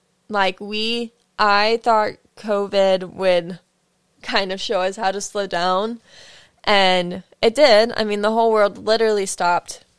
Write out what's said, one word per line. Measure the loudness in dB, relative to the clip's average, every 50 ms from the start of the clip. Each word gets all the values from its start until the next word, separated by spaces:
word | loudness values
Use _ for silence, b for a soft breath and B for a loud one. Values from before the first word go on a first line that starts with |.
| _ _ _ _ _
Like, | -6 -2 -2 0 -2 -2 -6
we, | -10 -8 -6 -6 -4 -4 -4 -4 -6 -8 _ _ _ _ _
I | 0 2 2 2 2 2 2 0 0
thought | 0 2 2 2 0 -2 -6 -12 _ _ _
covid | -12 -6 -4 -2 -2 -2 -2 0 2 2 2 2 0 -2 -6 -8
would | -2 0 2 2 0 0 -4 -12 -16 _ _ _ _ _ _ _ _ _ _ _ _
kind | -8 -4 -2 -2 -2 -2
of | -6 -8
show | -6 -4 -2 -2
us | -2 -2 -4
how | -2 -4 -4
to | -4 -4
slow | -8 -8 -6 -6 -6
down. | -4 -4 -2 0 0 0 0 -2 -4 -6 -10 B B B B B B B B B B B B 0
And | 2 2 4 4 4 2 0 -2 -4 -6 -10 -14 _ _ 0
it | 0 0 4
did. | 4 6 6 6 6 4 2 0
I | -4 -4
mean, | -2 -2 -2
the | -2 0
whole | 0 2 2 2
world | 4 2 2 2 0
literally | -4 -2 0 0 2 2 2 0 0 -2
stopped | -4 -4 -2 0 0 0 0 -2 -6 -18 -18 _ _ _